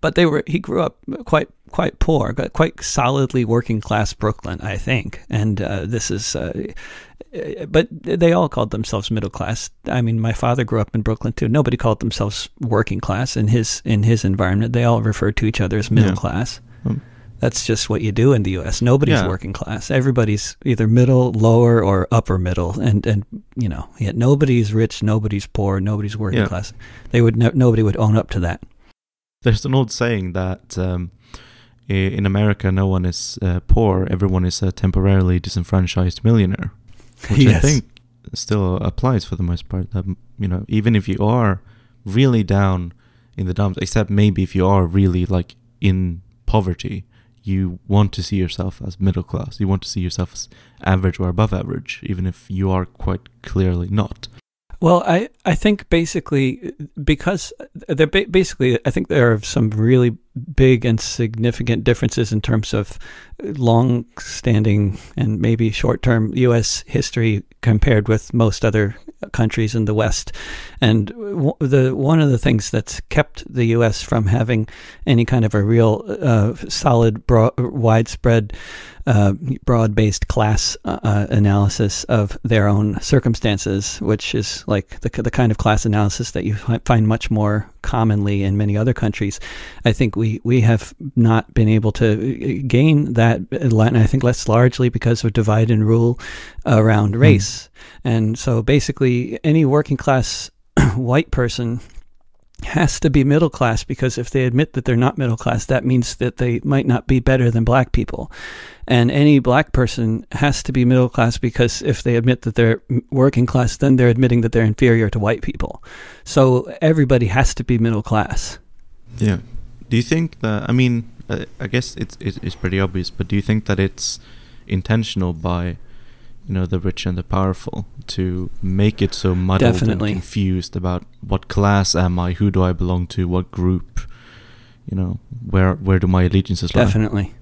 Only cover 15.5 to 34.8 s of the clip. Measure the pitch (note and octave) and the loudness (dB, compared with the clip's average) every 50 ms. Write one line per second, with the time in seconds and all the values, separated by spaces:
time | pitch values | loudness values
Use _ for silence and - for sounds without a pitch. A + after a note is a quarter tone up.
15.5 | A2 - G#2 F#2 - G#2+ G#2 - A2 A2+ G#2+ G2 F#2 - - - - F2+ B2 - | 0 -2 -2 -2 0 -2 -2 -2 0 2 2 0 0 -2 -4 -4 -4 -4 -6 -6
16.5 | - - - - - - - - - C#3 - - - - - - - - - A#2+ | -10 -14 -20 -20 -20 -10 -6 -6 -6 -6 -8 -14 -20 -20 -20 -20 -10 -4 -4 -2
17.5 | - - - - A2+ G#2 - - G#2+ - - G#2+ G2 A2+ A2+ C#3 C#3 A#2 G2 F#2+ | -2 -2 -4 -2 -2 -2 -2 -4 -4 -2 -2 -2 0 2 4 4 4 4 2 -2
18.5 | F#2 F2+ D#2 E2 - - A#2 A#2+ B2+ C3+ D3 D#3 D#3 B2 F#2 F2+ F#2 F#2 - - | -4 -4 -4 -6 -4 0 2 2 4 4 4 2 2 2 2 0 -4 -6 -6 -10
19.5 | F#2+ - - - A2 A2 - - - C3+ B2+ C#3 B2+ B2 A2+ G#2+ G#2 G#2 - - | -10 -10 -8 -8 -8 -10 -6 -2 -2 0 0 2 2 2 2 0 0 -2 -4 -8
20.5 | - _ - C#3 B2 G#2+ A2+ A2 A2+ B2 B2+ B2 C3 B2+ B2+ B2 A#2 A2 G#2+ A2+ | -12 _ -2 -2 0 2 2 4 4 4 6 6 4 4 4 2 2 2 4 6
21.5 | A2+ A#2 A#2+ A#2 A#2 A2+ F#2+ F#2+ G2 F#2+ F2+ - - A2+ - - F#2 F#2 F#2 F2+ | 6 6 6 6 4 4 4 2 2 2 0 2 0 0 0 0 -2 0 0 -2
22.5 | F2+ F2+ F2 E2+ F#2+ - F#2 - G2+ G#2 - - G#2+ G2+ G#2 _ - - - _ | -2 -2 -4 -4 -4 -2 0 2 0 2 0 0 -2 -2 -4 _ -14 -18 -18 _
23.5 | _ - A#2+ G2 C#2+ - - - - - A2 G2+ - - A#2 B2+ C#3+ C#3+ D3+ C3+ | _ -6 -4 -4 -4 -8 -10 -14 -8 -6 -6 -4 -2 0 2 2 4 4 4 2
24.5 | B2+ A#2+ A2 G#2 G#2+ A2 A2+ G#2+ - - G2+ G#2 G#2+ A2 G#2 A2 G#2+ G2+ - - | 2 2 0 0 0 0 0 0 -2 -4 -2 0 0 0 -2 -2 -4 -4 -6 -6
25.5 | _ - G2+ G2 G2 G2 F#2+ G#2 G#2+ G#2 G#2 G2+ G#2+ G#2 G#2+ G2 - A2+ G#2 F#2 | _ -4 -2 -2 -2 -2 -2 -2 -4 -4 -4 -6 -6 -6 -4 -2 0 0 0 0
26.5 | - F#2 G2 - - - - - - - - - - A#2+ A#2 A2+ A2+ A2 A2+ A#2 | -2 -6 -8 -10 -14 -18 -20 -20 -20 -20 -12 -2 2 4 4 4 4 4 2 2
27.5 | - C3+ B2+ B2 A2+ A2 A2 G#2 G2 - A2+ G#2+ G#2+ A2 - - - G2+ F2 E2+ | 4 4 4 4 4 4 2 0 0 0 2 2 2 2 0 -2 -4 -4 -4 -4
28.5 | E2+ - - - _ _ _ _ _ _ _ _ _ _ _ _ _ _ - B2+ | -6 -8 -12 -20 _ _ _ _ _ _ _ _ _ _ _ _ _ _ 0 0
29.5 | A2 - - C#3+ C3 C3+ C3 A2 - - B2 A#2 A#2 G2+ F#2 F#2 E2+ F#2 F#2 F#2 | 0 2 0 0 0 0 0 0 -2 -4 -2 -2 -2 -2 -4 -4 -4 -4 -4 -4
30.5 | F#2 - _ _ - F#2 F#2 F#2 F2+ F2+ F2 E2+ _ _ _ _ - - - - | -6 -8 _ _ -6 -4 -4 -2 -2 -4 -6 -8 _ _ _ _ -20 -20 -20 -20
31.5 | - - _ _ _ _ _ - G2 F#2+ F#2+ F#2+ - - G2+ G2 G2 G2+ G#2+ G#2 | -20 -20 _ _ _ _ _ -4 -2 0 0 0 -2 -2 -2 0 2 2 2 2
32.5 | G2+ - - F#2+ F#2+ F#2+ G2 F#2+ F#2+ F#2 F2+ F2+ F2 - - - - - - F#2 | 0 0 0 0 0 2 0 2 0 0 0 -2 -4 -6 -10 -10 -8 -4 -2 -2
33.5 | F2 F2+ - - - A#2 A2+ G#2 F#2 F#2 F#2 - - F#2 G2+ F#2+ F#2 F#2 F2+ F2+ | -2 -2 2 4 4 4 6 2 2 2 0 -2 -2 0 0 0 2 2 0 0
34.5 | - - G#2 F2+ - - | -2 -2 -2 -2 -2 0